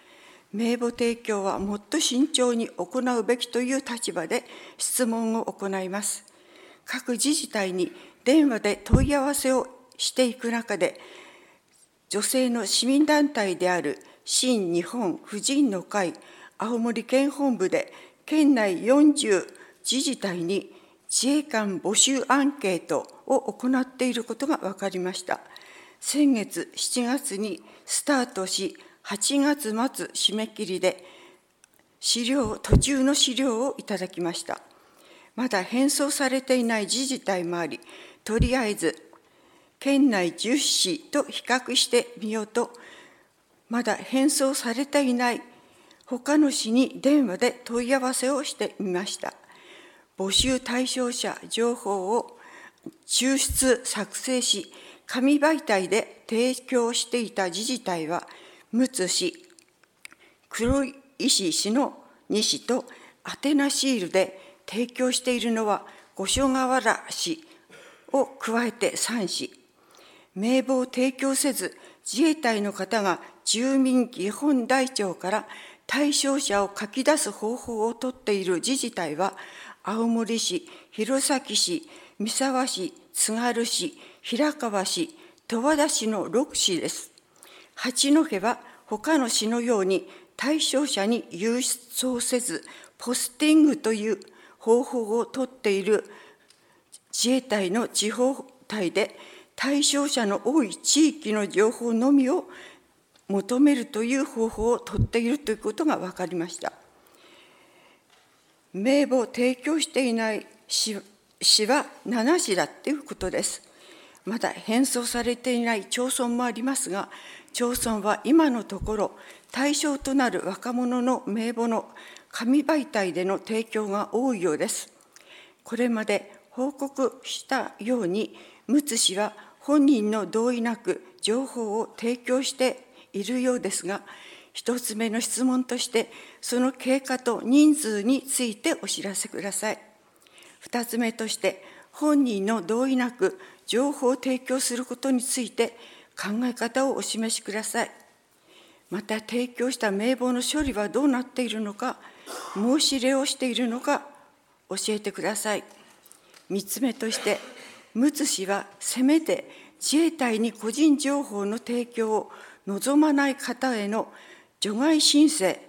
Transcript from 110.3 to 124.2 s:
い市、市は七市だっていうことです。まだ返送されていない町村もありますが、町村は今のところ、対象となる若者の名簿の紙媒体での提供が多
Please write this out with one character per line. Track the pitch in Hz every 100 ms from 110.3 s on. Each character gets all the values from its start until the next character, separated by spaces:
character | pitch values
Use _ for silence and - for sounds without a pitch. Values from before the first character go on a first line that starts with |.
い | 208 - - -
市、 | - 220 202 - _ _ _
市 | - - 214
は | 277 - - 208
七 | 233 240 349
市 | 233 175
だ |
っ | -
て | - -
い |
う | 294
こ | - 208
と | 185
で | -
す。 | - - - - - - - - 190
ま | 226
だ | -
返 | - 214 233 269
送 | 247 240
さ | 240
れ | 233 240
て | 254
い | 240
な | 233 214
い | 185
町 | 247 254
村 | 262 240
も | 240 247
あ |
り | 220
ま | 254 262
す | -
が、 | 190 - - - - -
町 | - 240
村 | 247 233 214
は | 208 -
今 | 220 320 302
の | 240
と | - 196
こ | - 214
ろ、 | 185 - - - _
対 | 240 285 294
象 | 302 277
と | 269 269
な | 247
る | 180 180
若 | 196 247
者 | 240 247 247
の | 247 247 -
名 | 214 226
簿 | 226 233
の | 220 - - - - -
紙 | - 240 285 285
媒 | 311 233
体 | 214 185
で | 165 185
の | 190
提 | - 226 226
供 | 220 208
が | 202 -
多 | 220